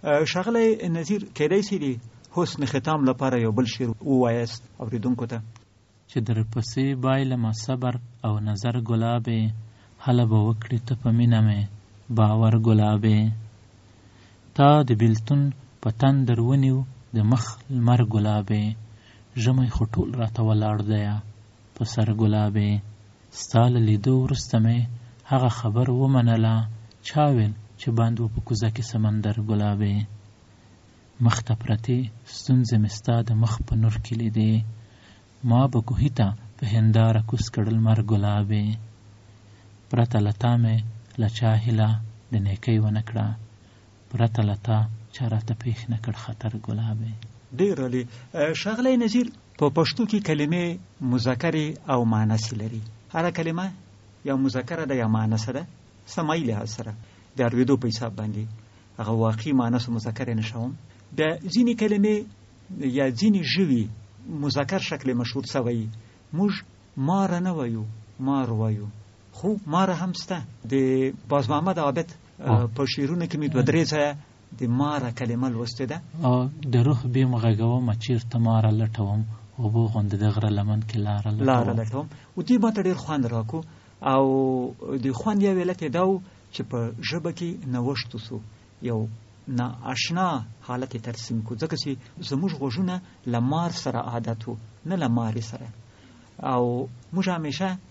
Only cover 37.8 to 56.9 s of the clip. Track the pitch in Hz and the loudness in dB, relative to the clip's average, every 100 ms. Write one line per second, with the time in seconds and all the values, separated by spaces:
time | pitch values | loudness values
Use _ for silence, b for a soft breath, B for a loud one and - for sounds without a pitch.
37.8 | 110 110 104 107 104 104 101 104 104 110 | 4 4 4 2 2 2 2 0 0 -4
38.8 | - - - - b b b b b b | -8 -20 -20 -20 b b b b b b
39.8 | - 120 117 123 104 104 123 120 113 113 | -2 0 2 2 2 2 2 4 4 2
40.8 | 110 - - - 110 - 113 110 113 110 | -2 -10 -14 -2 -2 2 2 2 2 2
41.8 | 107 110 - - - 113 101 98 - 110 | 2 0 -4 -14 -4 -2 -2 -2 0 2
42.8 | 107 107 110 110 107 110 - - b b | 2 0 -2 -4 -4 -4 -12 -20 b b
43.8 | b b - 117 117 110 104 104 - 110 | b b -10 0 0 2 0 0 0 0
44.8 | 110 - - - 123 113 110 110 123 110 | 0 -4 -14 -6 -2 -2 -4 -6 -4 -6
45.8 | - 113 113 110 - 110 110 110 107 110 | -4 -6 -6 -8 -10 -8 -8 -8 -6 -4
46.8 | 113 107 113 110 - - - 123 196 165 | -2 -4 -6 -10 -16 -20 -16 -2 0 0
47.8 | 127 127 120 B B 170 151 156 196 226 | -2 -2 -4 B B -2 -2 -2 -4 -2
48.8 | 254 254 226 240 240 - - - 147 170 | 2 2 2 0 -2 -6 -20 0 2 4
49.8 | 160 - 226 214 - 156 147 175 175 175 | 0 0 0 0 0 0 0 0 -2 -6
50.8 | - - 131 123 127 123 165 160 151 - | -12 -8 -2 0 0 0 0 -2 -4 -6
51.8 | - 127 117 107 110 110 - 110 110 117 | -2 0 2 2 2 0 -2 -6 -8 -8
52.8 | 107 - - 165 175 175 165 165 190 190 | -12 -18 -8 -2 -2 -2 -4 -4 -6 -10
53.8 | - - - - 143 135 135 127 123 165 | -20 -20 -20 -12 -4 0 0 -2 -6 -6
54.8 | 151 135 113 110 110 110 110 131 175 - | -4 -2 0 2 2 0 -2 -8 -10 -16
55.8 | - - - - 156 160 135 107 113 - | -20 -20 -10 -6 -2 -2 -2 -4 -6 -10
56.8 | 110 | -12